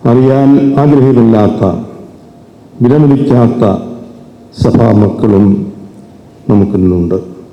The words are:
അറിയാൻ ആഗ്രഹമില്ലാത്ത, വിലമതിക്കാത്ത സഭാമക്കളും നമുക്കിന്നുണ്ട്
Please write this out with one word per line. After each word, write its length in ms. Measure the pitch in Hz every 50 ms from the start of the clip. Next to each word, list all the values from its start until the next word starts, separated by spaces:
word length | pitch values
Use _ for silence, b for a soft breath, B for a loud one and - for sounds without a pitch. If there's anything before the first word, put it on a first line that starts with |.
| - -
അറിയാൻ 380 | 120 123 127 131 131 139 139 135 139 139 139 139 139 139 143
ആഗ്രഹമില്ലാത്ത, 760 | 147 147 143 127 131 127 120 113 113 113 107 104 95 78 - 98 95 82 - - - - - - - - - - - - - - - - - - - - - 120
വിലമതിക്കാത്ത 800 | 120 135 151 151 143 139 135 - - 113 123 120 117 117 - 117 104 95 95 - - - - - - - - - - - - - - - - -
സഭാമക്കളും 840 | 127 - - 117 110 104 104 107 98 - - - 107 104 98 104 101 98 - - - - - - - - - - - - - - - - - - -
നമുക്കിന്നുണ്ട് 680 | 107 101 98 101 101 98 92 90 90 90 87 85 90 95 90 - - - - -